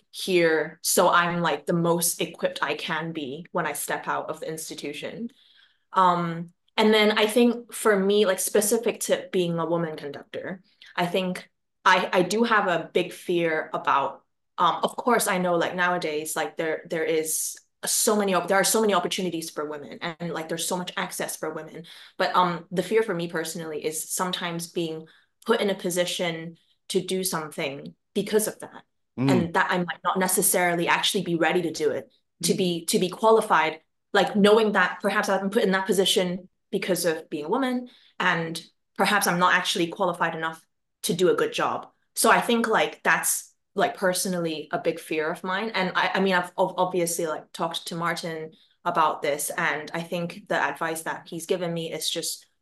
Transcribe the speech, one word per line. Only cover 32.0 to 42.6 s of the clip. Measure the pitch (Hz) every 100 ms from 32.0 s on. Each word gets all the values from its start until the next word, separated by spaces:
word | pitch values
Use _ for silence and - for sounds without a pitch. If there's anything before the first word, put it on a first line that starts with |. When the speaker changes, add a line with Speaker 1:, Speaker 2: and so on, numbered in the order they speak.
| - _ _ -
Speaker 1:
to | 170
Speaker 2:
Mm. | 175
Speaker 1:
be, | 180 170 170
to | 208
be | 175
qualified, | - 220 226 214 165 156 - _ _ _
like, | 202 180 208
knowing | 202 220 214
that | 196 180 -
perhaps | 202 208 202
I'm | 190 196
put | 233
in | 208
that | 190 190
position | 190 185 202 180 180 - _ _
because | 196 196 170 175
of | 160 -
being | 156 151
a |
woman, | 254 254 247 247 - _ -
and | 180 170 165 170 - _ _ -
perhaps | 196 202 196
I'm | 175
not | 180
actually | 180 175 202 170
qualified | 170 180 170 165
enough | 165 160 165 _ _ _ _
to | -
do | 170 180
a | 147
good | 151
job. | - 135 117 - _ _ -
So | 226
I | 185
think, | 185 233